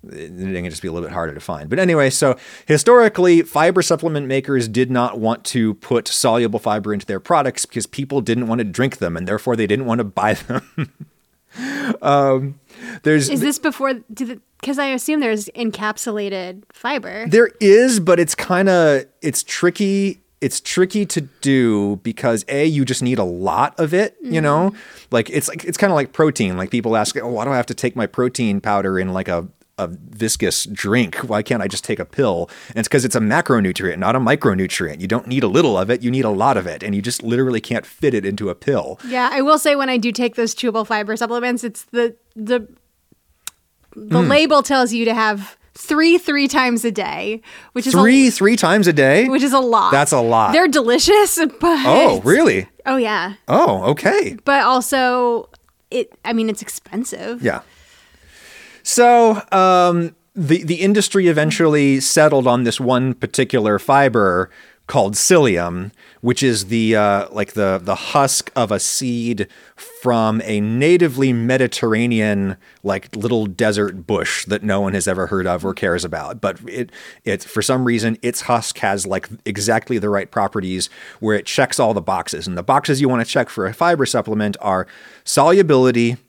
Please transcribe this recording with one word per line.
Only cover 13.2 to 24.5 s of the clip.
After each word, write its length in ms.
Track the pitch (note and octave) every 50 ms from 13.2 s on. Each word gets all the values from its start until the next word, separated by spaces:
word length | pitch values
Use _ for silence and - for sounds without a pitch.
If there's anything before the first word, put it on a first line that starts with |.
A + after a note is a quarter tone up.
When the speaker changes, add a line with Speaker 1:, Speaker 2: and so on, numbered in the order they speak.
| C#3 B2+
Speaker 2:
Is 120 | C#4+ C4
this 180 | A#3 C#4+ C#4+ -
before, 340 | - D#4 C4+ - C4+ C4+ C4+ A#3 - _ A3
do 120 | - C4+
the, 140 | A3+ B3+ - _ _ _ _
'cause 160 | - B3+ C#4+ C4
I 80 | C#4+ C#4
assume 320 | C4 B3 - - D4+ D4+
there's 280 | C#4+ A#3 A3 G#3+ G#3 -
encapsulated 1120 | - - A#3 A3+ G#3 - G#3 G#3+ G#3+ - - B3 G#3+ G#3 G3+ G3 G3 F#3+ F#3 F3+ F#3 F#3+ G#3 _
fiber. 540 | _ - - A#3+ C#4+ C4+ - - F3+ G#3 A3 E3+
Speaker 1:
There 220 | D#3 A3 A#3 A3+ - _
is, 400 | A3 G3+ G3 G#3+ B3 C4 B3 G#3+
but 200 | E3+ E3 F3+ E3+
it's 160 | F3 D3+ -
kinda, 680 | - - - F#3 F3+ F#3+ G3 F#3 F3 E3 D#3 C#3+ C3+ C3 _ _ _
it's 220 | - D#3 C3 - -
tricky. 760 | - - - - F3 F3 - G#3 G3 G3 G3 G3 G3 F3 _ _ _ _ _
It's 200 | - C#3 - -
tricky 440 | _ - - - F#3 F#3 - G#3+ G#3 -
to 140 | - F3 D3 C3+ _ _
do 560 | - C#3 C3+ C3 B2 A#2 A2 G#2 G2+ G2+ G2+ F#2+ _
because 420 | A#2 A2 - - B2 A#2 A2 - -
A, 180 | B2+ C#3 D3
you 200 | D#3+ D#3 D3 C3+
just 160 | A2+ B2+ - C3
need 160 | B2 B2+ A2+
a 60 | G2+
lot 520 | F#2 F2 F2 F#2 F#2+ D#2+ G2 B2+ D3 - -
of 140 | E3+ D3+ D#3+
it, 220 | F3+ G#3+ G#3 _ _
you 120 | E4+ B3+ G3+
Speaker 2:
Mm-hmm. 100 | D#3+ D#3
Speaker 1:
know? 300 | D3